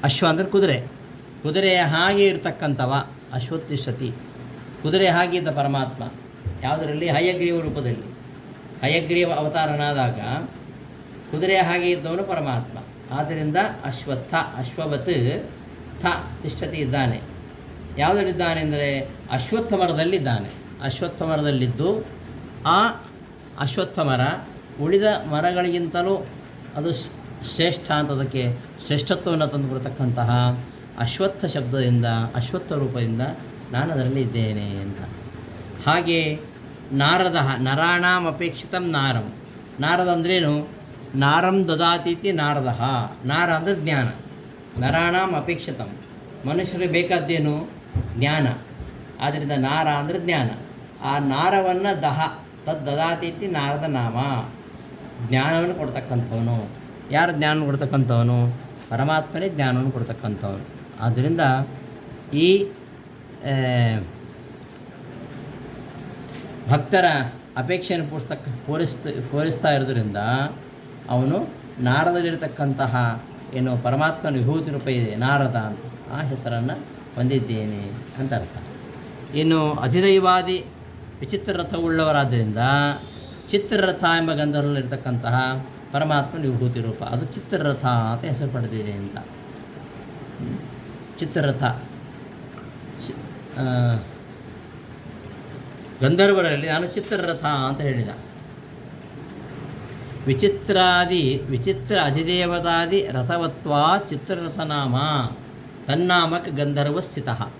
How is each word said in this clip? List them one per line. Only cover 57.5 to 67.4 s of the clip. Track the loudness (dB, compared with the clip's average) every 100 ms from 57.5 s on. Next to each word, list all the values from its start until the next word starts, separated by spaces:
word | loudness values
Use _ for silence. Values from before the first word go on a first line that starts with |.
| 2 2
ಕೊಡ್ತಕ್ಕಂಥವನು? | 0 2 2 4 6 6 6 4 0 -8 -16 -6
ಪರಮಾತ್ಮನೇ | 0 2 2 0 -2 -2
ಜ್ಞಾನವನ್ನು | 2 2 4 2
ಕೊಡ್ತಕ್ಕಂಥವನು. | 0 -4 -4 -4 -2 -4 -6 -8 -14 -16 -2
ಆದ್ದರಿಂದ | 2 4 2 4 4 4 0 -6 -14 -16 -16 -16 -4
ಈ, | 4 6 6
ಆ, | 4 -6 -18 -18 -20 -20 -18 -10 -2 2 4 6 4 4 -4 -10 -16 -16 -16 -16 -18 -18 -18 -16 -14 -14 -14 -12 -12 -12 -14 -14 -14 -14 -14 -14 -14 -12 -12 -10 2
ಭಕ್ತರ | 2 4 4 6 4 0 -6